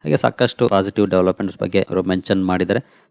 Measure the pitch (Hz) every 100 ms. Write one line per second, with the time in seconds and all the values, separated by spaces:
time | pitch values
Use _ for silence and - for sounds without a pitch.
0 | 76 147 123 - 123 - 120 98 98 107
1 | 101 92 92 92 98 - 95 98 92 92
2 | 90 90 - 98 92 92 90 110 - _
3 | _